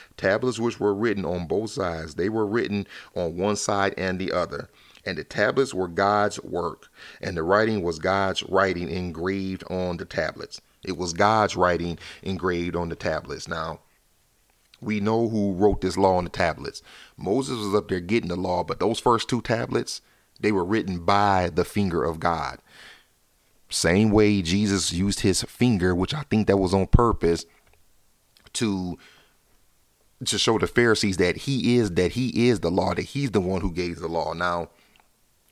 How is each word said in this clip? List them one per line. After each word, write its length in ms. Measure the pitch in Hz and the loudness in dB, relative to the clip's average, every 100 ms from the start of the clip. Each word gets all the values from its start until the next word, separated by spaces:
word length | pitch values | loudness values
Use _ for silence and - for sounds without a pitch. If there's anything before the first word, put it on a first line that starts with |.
| - - | -20 -4
tablets 440 | 98 107 123 120 | 0 0 0 -2
which 200 | 180 - | -2 0
were 140 | 104 | 0
written 320 | 101 113 101 85 | 2 0 0 -2
on 220 | 90 82 | -4 -2
both 240 | 92 110 | -4 -4
sides. 440 | - 90 82 78 73 | -4 -4 -6 -8 -4
They 140 | 95 | -2
were 160 | 110 104 | 0 0
written 400 | 113 - 101 95 - - - | 0 -2 -4 -6 -12 -10 -6
on 200 | 87 85 | -4 -2
one 200 | 101 104 | -2 0
side 400 | - 101 98 - | -2 0 0 0
and 220 | 92 92 | -4 -2
the 120 | 95 | -2
other. 380 | 87 85 - - _ - - 101 | -2 -2 -6 -12 _ -20 -12 -8
And 120 | 92 | -8
the 60 | |
tablets 500 | - - 107 135 131 | -6 0 2 2 0
were 140 | 92 90 | -2 -4
God's 520 | 85 98 104 104 - | 0 2 4 2 -2
work, 440 | - 85 85 - - - - - | -6 -4 -4 -6 -16 -20 -20 -10
and 160 | - 85 | -6 -2
the 80 | |
writing 380 | 80 101 113 107 | 2 4 4 0
was 160 | 85 78 | -2 -2
God's 460 | 92 98 95 90 | 0 0 0 -2
writing 460 | - 95 95 87 90 | 0 2 2 0 -4
engraved 720 | 92 90 80 90 98 95 92 - | -4 -6 -4 -4 -2 -4 -8 -6
on 260 | 92 90 87 | -4 -4 -6
the 80 | - | -6
tablets." 560 | - 78 - 76 - - _ | -4 -4 -6 -14 -16 -20 _
It 140 | - 82 | -8 -6
was 160 | 87 | -4
God's 420 | 82 101 110 104 - | 2 4 4 2 2
writing 420 | 90 87 85 82 - - | 2 2 -2 -8 -12 -12
engraved 540 | 95 92 92 87 87 85 | -8 -4 -2 -2 -2 -4
on 140 | 85 | -6
the 60 | 85 | -6
tablets. 520 | 90 78 - 71 80 | -4 -4 -6 -10 -8
Now, 320 | 82 - - _ _ _ _ _ _ _ _ _ _ | -6 -6 -10 _ _ _ _ _ _ _ _ _ _
we 180 | 120 107 | -6 -2
know 300 | 101 113 117 | 0 2 2
who 240 | 110 101 | 0 0
wrote 280 | 90 104 92 | 4 4 4
this 160 | 92 92 | 0 2
law 200 | 95 90 | 4 4
on 80 | 87 | 0
the 40 | |
tablets. 540 | - 87 78 69 - - - - - | -2 -2 -2 -8 -14 -18 -20 -20 -10
Moses 400 | 90 120 139 120 | -2 -2 -2 -4
was 160 | 104 | 0
up 140 | 101 - | 0 0
there 120 | 95 | -4
getting 300 | 87 117 87 | 0 -2 0
the 60 | 87 | -4
law, 280 | 92 87 | -2 -2
but 160 | 82 85 | -2 -2
those 200 | 98 113 | 0 2
first 300 | 127 113 - | 2 2 2
two 120 | 120 | -4
tablets, 600 | - 117 120 120 - - - _ _ _ | 0 -2 0 -4 -4 -8 -14 _ _ _
they 120 | 107 | 0
were 100 | 101 | 0
written 360 | 90 110 95 87 | 0 0 -2 -2
by 520 | 85 101 101 95 87 | 2 4 4 4 2
the 120 | 80 87 | 0 -2
finger 380 | 104 98 82 | 0 0 0
of 160 | 71 82 | -2 -2
God. 400 | 85 80 69 - _ - - - _ _ _ _ _ _ _ | -2 -2 -4 -10 _ -20 -20 -20 _ _ _ _ _ _ _
Same 400 | - 85 92 110 | -2 2 4 4
way 320 | 104 104 101 | 6 4 4
Jesus 520 | 82 98 104 98 - | 2 0 2 0 0
used 260 | 87 98 - | 0 -2 0
his 240 | 101 90 | 0 0
finger, 500 | - - 123 104 90 | -4 0 2 4 2
which 200 | 90 92 | 2 0
I 100 | - | -4
think 240 | - 110 101 | 0 2 4
that 100 | 98 | 4
was 160 | 92 | 4
on 140 | 95 92 | 2 6
purpose, 580 | - 117 - 85 85 - _ _ _ _ _ _ _ _ _ _ | 6 6 2 2 0 -4 _ _ _ _ _ _ _ _ _ _
to, 440 | - 110 98 90 - - - _ _ _ _ _ _ _ _ _ _ 117 | -4 -2 -2 -4 -8 -16 -20 _ _ _ _ _ _ _ _ _ _ -4
to 120 | 107 | 0
show 200 | - 110 | 2 2
the 80 | 107 | 2
Pharisees 520 | - 120 107 104 90 | 4 4 4 2 2
that 200 | 90 80 | 2 0
he 360 | - 135 101 120 | -2 0 2 4
is, 140 | 107 | 2
that 220 | 85 90 | 2 0
he 340 | 107 127 95 120 | 0 -2 2 2
is 140 | 104 | 2
the 100 | 82 | 0
law, 220 | 92 92 | 0 0
that 80 | 90 | -2
he's 300 | 92 139 139 | -4 -4 -2
the 100 | 101 | 0
one 180 | 90 95 | 0 0
who 120 | 92 | -2
gave 280 | 82 87 76 | -2 -4 -6
the 80 | 82 | -4
law. 240 | 82 78 | -4 -4
Now, 380 | 82 90 87 82 _ _ _ _ _ _ _ _ | -2 -2 -2 -4 _ _ _ _ _ _ _ _